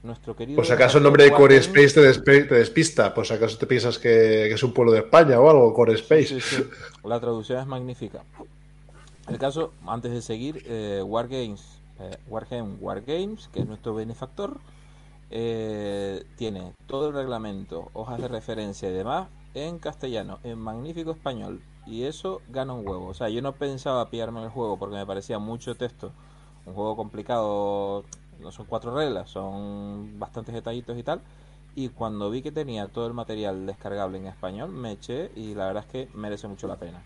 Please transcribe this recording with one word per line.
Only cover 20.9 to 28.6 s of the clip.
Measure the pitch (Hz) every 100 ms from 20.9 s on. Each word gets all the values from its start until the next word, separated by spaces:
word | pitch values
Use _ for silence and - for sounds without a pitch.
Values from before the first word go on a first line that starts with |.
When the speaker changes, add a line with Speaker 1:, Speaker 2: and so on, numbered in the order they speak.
| 170 160
Speaker 1:
español, | 160 139 120 101 92 - - -
y | 113
eso | 127 156 190 190 -
gana | 127 131
un | 127 101
huevo. | 92 90
O |
sea, | 95 117
yo | 113
no | 139
pensaba | 139 143 135 143 131 113
pillarme | 117 113 113
el | 110
juego | 117 113 95
porque | 98 101
me | 98
parecía | 98 - 110
mucho | 107 117 - 120
texto, | 123 - - - - - - - -
un |
juego | 92 107 110
complicado, | 107 104 101 120 107 104 101 101 101 101 - - - -
no | 78
son | -